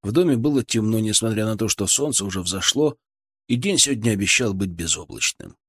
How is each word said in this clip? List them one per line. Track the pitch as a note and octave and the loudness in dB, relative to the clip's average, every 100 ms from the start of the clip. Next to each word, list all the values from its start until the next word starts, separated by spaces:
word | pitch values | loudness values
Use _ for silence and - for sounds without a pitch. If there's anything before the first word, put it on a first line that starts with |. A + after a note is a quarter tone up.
В | G2+ | 2
доме | C3 F3+ B2 | 2 4 2
было | C3+ C#3 | 2 0
темно, | - A2+ G#2+ A2 | 0 0 2 0
несмотря | G#2+ G#2 A2+ A2 G#2+ | 2 0 0 0 0
на | A2 | -2
то, | A2 | -2
что | - G2 | -2 0
солнце | - D3 - | 2 2 0
уже | G2+ F#2+ | -2 -4
взошло, | F2 F#2+ - C3+ D3+ - _ _ _ _ - | -4 -4 -4 0 0 -2 _ _ _ _ -4
и | B2 | -2
день | G3 F#3+ | 0 2
сегодня | C#3+ B2 A#2 | 0 0 0
обещал | G2+ G2 - A#2+ | 0 0 2 0
быть | F#2+ F#2+ | 0 -4
безоблачным. | E2+ E2 - - - - - G1+ - | -4 -4 -4 -6 -6 -6 -6 -18 -20